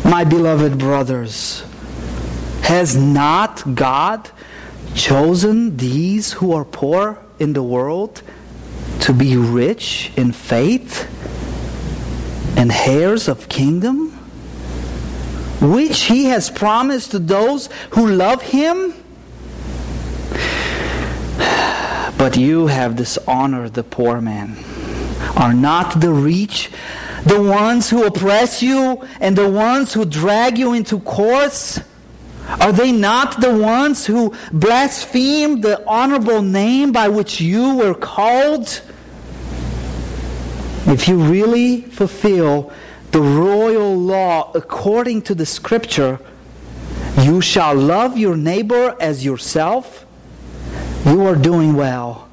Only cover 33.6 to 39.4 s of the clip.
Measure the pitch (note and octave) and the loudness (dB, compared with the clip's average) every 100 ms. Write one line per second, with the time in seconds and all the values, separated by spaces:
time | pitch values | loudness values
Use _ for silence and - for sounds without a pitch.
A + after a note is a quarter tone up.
33.6 | G#3+ A#3 C#4+ C#4 - A3 A3+ A3 - D#3+ | 2 2 2 0 0 2 0 -2 -6 0
34.6 | F#3+ A#3 C#4 - - B3+ C4 D4+ D4+ C#4 | 4 4 2 -2 -4 0 2 2 2 2
35.6 | G#3 G#3 - A3 C4 C#4 A3 A3 G3 F#3+ | 2 0 0 2 2 2 2 2 2 2
36.6 | G#3 C4 C#4+ A#3+ G#3+ G#3 G3+ - E3 G3 | 2 2 2 2 2 2 -2 -2 0 2
37.6 | B3+ C4 G#3 F3 - - G#3+ B3 C#4+ D4+ | 2 2 2 0 -4 0 2 4 4 2
38.6 | A3+ - - - - - - - | -4 -10 -12 -20 -20 -20 -16 -14